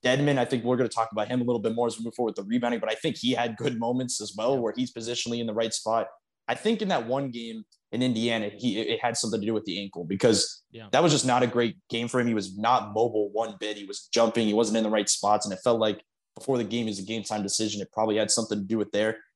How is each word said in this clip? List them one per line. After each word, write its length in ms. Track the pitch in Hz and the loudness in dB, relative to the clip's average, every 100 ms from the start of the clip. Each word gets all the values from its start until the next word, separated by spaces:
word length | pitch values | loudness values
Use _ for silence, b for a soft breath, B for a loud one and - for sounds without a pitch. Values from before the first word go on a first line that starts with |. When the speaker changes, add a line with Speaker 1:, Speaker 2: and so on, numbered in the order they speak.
| 123 | 2
Speaker 1:
Dedmon, 320 | 131 143 139 | 4 4 4
I 60 | |
think 220 | 120 131 117 | 2 0 0
we're 100 | 123 | 2
gonna 140 | 120 | 0
talk 220 | - 113 | 0 -2
about 160 | 104 107 | -2 -2
him 100 | 127 | 0
a 20 | 120 | 0
little 160 | 120 | 0
bit 120 | 110 | 0
more 140 | 113 120 | 0 -2
as 100 | 110 | -2
we 60 | |
move 100 | 117 | -8
forward 220 | - 117 101 | -2 -4 -4
with 80 | 101 | -2
the 40 | |
rebounding, 320 | 120 120 120 | -2 0 -2
but 100 | 110 | -2
I 40 | 110 | -2
think 200 | 165 120 | -4 -2
he 140 | 123 | -2
had 240 | 120 120 110 | 0 -2 -2
good 240 | 123 117 | -4 -2
moments 420 | 117 123 127 - | -2 -2 -4 -6
as 140 | 104 95 | -8 -4
well 180 | 113 135 | 0 0
Speaker 2:
Yeah. 40 | |
Speaker 1:
where 140 | 113 - | 0 -2
he's 160 | 127 | -6
positionally 480 | - 113 123 117 117 | -6 -8 -6 -4 -4
in 80 | 117 | -4
the 60 | |
right 200 | 107 117 | -2 -2
spot. 340 | - 110 113 107 - _ _ - | -2 0 0 -2 -10 _ _ -6
I 80 | 120 | -2
think 260 | 214 226 | 0 0
in 80 | 202 | 0
that 180 | 165 113 | 0 0
one 240 | 131 139 | -2 -2
game 320 | 120 117 110 107 _ _ | -8 -10 -12 -14 _ _
in 100 | 113 | 0
Indiana, 480 | 127 110 117 113 104 104 | 0 2 2 0 -2 -2
he, 240 | 123 101 | 0 0
it, 80 | 113 | 0
it 100 | 113 | 0
had 140 | 120 113 | 0 -2
something 240 | 117 110 | -2 -2
to 80 | 101 | 0
do 60 | |
with 100 | 110 | -2
the 180 | 101 90 | -2 -6
ankle 220 | 98 85 | -6 -10
because 600 | 85 98 123 104 - - _ | -6 2 4 4 2 -6 _
Speaker 2:
Yeah. 180 | 113 107 | -18 -2
Speaker 1:
that 100 | 123 | 4
was 120 | 170 | 6
just 120 | 147 131 | 4 4
not 160 | 123 | 4
a 60 | 123 | 4
great 300 | 110 117 - _ | 2 0 -2 _
game 200 | 117 120 | -4 0
for 100 | 127 | 0
him. 80 | 120 | 2
He 60 | |
was 240 | 110 95 95 | 2 -2 -2
not 360 | 110 127 104 | 2 2 2
mobile 380 | 107 120 110 101 | 0 2 2 0
one 240 | 104 113 98 | -2 -4 -4
bit. 160 | 107 104 | -6 -6
He 80 | 98 | -8
was 240 | 101 - | -12 -2
jumping. 320 | - 113 117 110 | 4 4 4 2
He 80 | |
wasn't 240 | 104 113 113 | 4 4 2
in 60 | |
the 60 | 110 | 2
right 180 | 110 101 | 2 2
spots. 380 | - 101 107 104 | 0 4 2 2
And 80 | |
it 80 | 92 | -2
felt 160 | - 117 | 0 2
like 240 | 110 101 _ _ _ - | 2 0 _ _ _ -12
before 220 | - 131 | -2 -2
the 80 | 107 | 0
game 240 | 117 113 | -2 -2
is 100 | 98 | -4
a 40 | |
game 200 | 95 110 | -6 -6
time 180 | 98 107 | -4 -4
decision. 400 | 98 - 110 104 | -2 -2 -2 -4
It 100 | 95 | -6
probably 240 | - 110 107 | -2 2 2
had 120 | 104 | 2
something 300 | - 113 104 | 0 0 -2
to 60 | 95 | 0
do 120 | 113 | -2
with 140 | 101 | 0
there. 260 | 101 107 110 - | 0 0 -2 -10